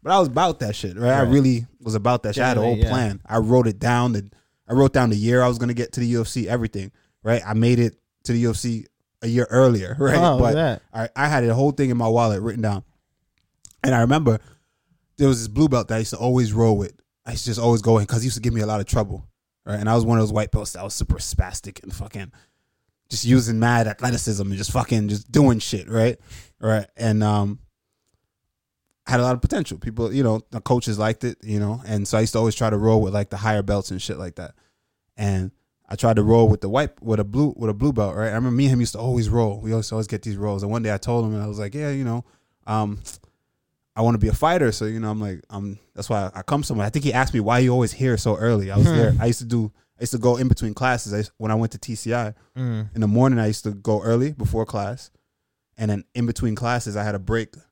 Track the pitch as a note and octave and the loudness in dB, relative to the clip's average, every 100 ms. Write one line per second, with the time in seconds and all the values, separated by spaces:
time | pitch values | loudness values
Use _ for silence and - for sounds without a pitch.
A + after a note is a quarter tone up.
0 | D3 F#3+ E3+ B2 F3+ - A2+ G#2+ G2+ F2+ | 2 2 2 2 0 0 -6 -6 -8 -2
1 | A#2+ C3+ B2+ C3+ C3 A#2+ A#2 _ A2+ A2 | 2 4 4 6 6 2 -2 _ -4 -2
2 | G#2 B2 G#2+ G2+ B2 A2+ A2 A#2 A2+ B2+ | 0 0 -2 -2 0 2 2 2 2 2
3 | A#2 G2 - A2+ A2 B2+ A#2 G2+ A#2+ A#2+ | -2 -4 -4 -2 4 4 4 0 0 2
4 | B2 G#2+ G2+ _ _ _ _ B2 C3+ C3+ | 2 -2 -6 _ _ _ _ 4 4 4
5 | B2 G#2+ A2 B2 B2 A#2+ A#2+ A#2+ A#2+ - | 2 2 2 4 4 2 -2 -2 -4 -4
6 | A#2+ A#2+ A2+ - G2 A#2+ A2+ G2 G2 _ | -2 0 -2 -4 -2 -2 -2 -6 -10 _
7 | _ _ G#2+ A#2 G2 A2 A#2 B2 A#2 - | _ _ -2 -2 0 2 4 4 2 -2
8 | _ _ - A#2 A#2 A2 B2 A2+ - _ | _ _ -4 0 0 -2 -4 -6 -10 _
9 | _ _ A#2 A#2+ B2 B2 C3 A#2 F#2 C3+ | _ _ -2 0 2 6 6 4 -2 -2
10 | C#3 - E3+ C3 B2 D3 D#3+ A2+ _ A2 | 2 4 4 4 4 2 0 -2 _ -8
11 | A2+ - D3 D3 A#2+ A2+ C#3 C#3+ C3+ A#2+ | -8 -2 0 2 2 2 2 2 0 2
12 | A2+ A#2 A#2 G#2 A2 A2+ A2 G2 - _ | 2 2 2 0 -2 -2 -2 -2 -6 _
13 | _ _ _ _ _ _ - _ C3+ B2+ | _ _ _ _ _ _ -20 _ 0 2
14 | A#2 D3 C#3+ A2 - _ _ _ _ _ | 4 4 2 0 -4 _ _ _ _ _
15 | _ _ C#3 B2+ A2+ G#2 D#3 B2+ G#2+ A2+ | _ _ 2 2 -2 0 2 2 0 -4
16 | A2+ - A#2+ B2+ A#2 G#2 A2+ G#2 F#2+ - | -4 -2 0 2 2 2 4 4 0 -10
17 | _ _ - A#2+ - A2+ A#2 A#2 G#2+ A2+ | _ _ -10 -8 -6 0 2 2 4 4
18 | G2+ A#2+ B2 A#2 A#2 A#2 G#2+ G#2+ G2 B2 | 4 0 -2 -2 -2 -2 0 -2 -2 -2
19 | G#2 F#2 - _ _ _ - G#2 G#2 A#2 | -2 -6 -14 _ _ _ -8 -4 2 2
20 | A2+ A#2 A2 G#2+ G#2 - G#2 F2 F#2+ - | 4 2 2 0 0 -2 -4 -12 -10 -6
21 | G2 E2 - - F#2 - G3+ - - - | -4 -4 -4 -4 -4 -6 -14 -16 -16 -12
22 | G2+ G2 F#2+ - _ _ _ _ _ _ | -12 -10 -12 -16 _ _ _ _ _ _
23 | _ A2 A#2+ B2+ A2+ A2+ A2+ A#2+ A2 G#2 | _ -6 4 4 4 0 2 2 0 -2
24 | B2 A#2 - G#2 G2 G2 G#2 - A#2 A2+ | -4 -2 -2 -4 -4 -4 -4 -4 0 0
25 | G#2 G#2 - A#2 C#3+ A#2 - G#2 - A2+ | 0 -4 -2 4 4 4 -2 -8 -4 0
26 | A2+ A#2 - - - _ A2 A2 G2+ - | 0 0 -10 -20 -20 _ 0 0 -2 -6
27 | A2+ G#2+ G#2+ G#2 G2+ G#2 - _ _ _ | 0 2 2 2 0 -4 -14 _ _ _
28 | _ _ _ _ _ _ _ _ _ _ | _ _ _ _ _ _ _ _ _ _
29 | - B2+ B2 B2+ - - D#3+ D#2 - A2 | -2 0 2 0 0 -2 -4 -8 -10 -4
30 | A#2 B2 B2+ A2 - A#2+ - B2 A#2+ G#2 | -2 0 0 0 -4 -12 0 0 0 -2
31 | G#2+ A2+ A#2+ - A2 G#2 G2+ A#2 C3 G#2+ | -2 -2 -6 -8 -6 -2 -2 -4 -4 -4
32 | G2 A2 A2 A2+ A2+ G#2 A2+ G#2 A2 A2 | -2 0 0 0 0 0 0 2 4 4
33 | G#2 G2+ G2+ F#2+ A2 G#2+ G2+ G2+ F#2+ F#2 | 2 -2 -4 -4 -2 -2 0 -2 -4 -8
34 | - D2+ F2+ - E2+ _ _ _ _ _ | -8 -10 -10 -12 -18 _ _ _ _ _
35 | _ - G#2 F#2+ F#2 - _ _ _ G#2+ | _ -6 -2 -2 -4 -10 _ _ _ -2
36 | A#2 A2 G#2 A#2 A2+ G#2 G2 A#2 C#3+ - | 2 2 4 6 6 4 0 -2 -2 -6
37 | A#2 A2 G2+ A2+ D3 - A2+ G#2 C3+ A#2+ | -4 -2 -2 0 -2 -2 -6 -2 -2 0
38 | G2+ E2+ A2 G#2+ B2+ A#2+ C#3 B2+ A#2+ F3+ | -2 -2 -4 -2 -2 2 2 2 0 -4
39 | A#2+ B2 G#2+ A2+ A2+ G2+ G#2+ A2+ G#2+ A2 | -4 -2 0 0 0 -2 -4 -2 -2 -6
40 | G#2+ G#2+ - G2+ G#2 G2+ G2+ A2+ A2 G2+ | -6 -6 -8 -6 -4 -4 -4 -2 -2 -4
41 | - A#2+ A2+ G#2+ G#2 G#2 G2+ C3+ D3+ C#3 | -2 -2 0 -4 -6 -8 -8 -6 -6 -4
42 | B2+ A#2 A#2+ _ _ _ - A2 G#2 G#2 | -4 -4 -8 _ _ _ -6 -2 -2 -6
43 | - - _ _ _ _ _ _ _ - | -12 -20 _ _ _ _ _ _ _ -2
44 | A2+ A#2 A2 - D3+ F3 C3 G#2+ G#2+ A2+ | 0 2 2 2 2 2 0 0 -6 -6
45 | A2 G#2+ G#2+ F2+ _ G2+ G2+ G2+ _ - | -6 -4 -6 -8 _ -10 -10 -12 _ -14
46 | G2+ A2 F#2+ G2 - C#3+ D3 A2+ G#2 D3 | -4 -4 -4 -8 -4 -4 -2 -2 -2 -2
47 | C#3 A#2 C3 B2 G#2 A#2+ B2+ B2 A#2 - | 0 0 0 0 2 2 4 2 0 0
48 | B2+ A2+ B2 G2 A2+ A2+ F#2+ G2 D3 D#3+ | 0 0 0 0 2 0 0 4 4 6
49 | A2+ - A#2 A#2 A#2 A#2+ A2 _ _ _ | 4 2 0 -2 -2 -2 -2 _ _ _
50 | B2 B2 A#2+ A#2+ B2+ - A2+ G2+ B2+ B2 | -6 -2 0 2 2 0 0 -2 -2 -2
51 | G#2 G#2 G#2+ _ A2 A2 A2+ G#2 - A2+ | -2 -4 -6 _ -2 0 0 -4 -10 -10
52 | - A#2+ A2 G#2+ _ - B2+ A2+ G#2+ - | -4 -4 -4 -8 _ -8 -6 -4 -6 -2
53 | G#2+ G#2+ C3 B2 A2 G#2+ A2 G2+ G2 G#2+ | 2 4 4 4 0 -2 -6 -6 -2 -2
54 | G#2+ A#2 C3+ D3 A2 A2+ A2+ A2 G2+ B2 | 0 0 0 -2 -4 -2 -4 -4 -6 -8
55 | - _ _ _ _ _ _ - A2 G2+ | -16 _ _ _ _ _ _ -6 -4 -4
56 | - - A#2+ A#2 B2+ G#2+ A#2+ A#2+ A#2 G#2 | -6 -4 -4 -2 -2 -2 -2 -4 -4 -6
57 | G#2 G2+ F#2 A2+ A2 - _ | -4 -6 -2 -4 -4 -14 _